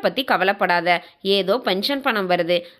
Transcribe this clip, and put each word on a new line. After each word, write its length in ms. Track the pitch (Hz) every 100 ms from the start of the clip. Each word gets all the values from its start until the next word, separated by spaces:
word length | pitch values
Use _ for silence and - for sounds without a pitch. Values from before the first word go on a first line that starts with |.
| 196
பத்தி 180 | - 262
கவலைப்படாத. 560 | 185 190 202 180 175 170 170 - _ 196 196
ஏதோ 200 | 180 247 247
பென்ஷன் 360 | 190 208 277 269
பணம் 240 | 220 180
வருது, 260 | 175 170 175 -